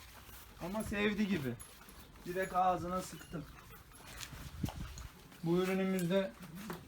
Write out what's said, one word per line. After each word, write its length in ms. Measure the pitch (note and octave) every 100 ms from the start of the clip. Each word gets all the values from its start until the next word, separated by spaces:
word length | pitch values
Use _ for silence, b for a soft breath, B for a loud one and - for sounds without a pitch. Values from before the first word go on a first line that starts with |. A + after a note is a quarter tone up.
| - - - - - - E3
Ama 180 | G#3+
sevdi 440 | G#3+ G#3 G#3 G#3 G3+
gibi. 260 | F#3 C3+ A#2+ - - - - - - F3
Direkt 300 | F3 F#3 F3+
ağzına 460 | F#3 F3+ E3+ F#3
sıktım. 420 | F3+ D#3+ - E3 - - - - - - - - - - - - - - - - - - - -
Bu 140 | E3 F3
ürünümüzde 760 | F#3 F#3+ F#3+ F#3+ E3+ G3 F#3+ - - - G#3+ -